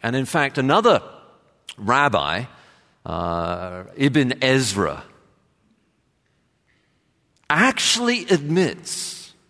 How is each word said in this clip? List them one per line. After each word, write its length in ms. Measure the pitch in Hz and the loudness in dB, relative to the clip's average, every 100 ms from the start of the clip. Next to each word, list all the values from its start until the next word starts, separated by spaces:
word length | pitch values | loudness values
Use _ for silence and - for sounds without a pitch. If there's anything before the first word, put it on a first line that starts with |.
And 120 | 113 127 | -4 -4
in 100 | 131 | -2
fact, 320 | 165 139 143 | 0 0 0
another 440 | 135 175 226 151 - - - _ _ _ - - | 2 4 6 4 0 -14 -20 _ _ _ -20 -8
rabbi, 680 | 104 131 143 87 73 87 127 - - _ _ _ - | 0 2 4 2 0 -4 -6 -14 -20 _ _ _ -10
uh, 760 | 82 85 85 87 87 90 90 87 - | -6 -4 -4 -4 -6 -8 -14 -16 -2
Ibn 480 | 139 151 127 127 | 0 2 0 0
Ezra, 600 | 131 131 117 98 82 71 - - _ _ _ _ _ _ _ _ _ _ _ _ _ _ _ _ _ _ _ _ _ _ _ | 0 2 0 0 -2 -4 -12 -20 _ _ _ _ _ _ _ _ _ _ _ _ _ _ _ _ _ _ _ _ _ _ _
actually 760 | 151 254 262 - 226 240 240 - | 2 2 2 0 0 0 0 2
admits 1080 | 175 147 175 160 165 - - - - - - | 0 2 2 2 -2 -10 -10 -10 -12 -18 -20